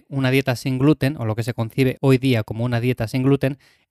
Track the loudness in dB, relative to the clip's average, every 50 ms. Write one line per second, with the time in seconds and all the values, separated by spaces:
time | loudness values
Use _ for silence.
0 | _ -8 -4 -2 0 2 2 2 2 0 -4 -4 -2 -4 -2 2 2 2 2 2
1 | 0 -4 -2 -2 -4 -4 -4 -4 -4 -6 -4 -4 -4 -4 0 0 0 0 0 0
2 | 2 2 2 4 2 2 0 0 0 -4 -6 -4 -4 -2 -2 -2 -2 -2 -2 -2
3 | -4 -4 -2 0 2 2 2 2 0 -2 -4 -6 _ _ _ _ _ _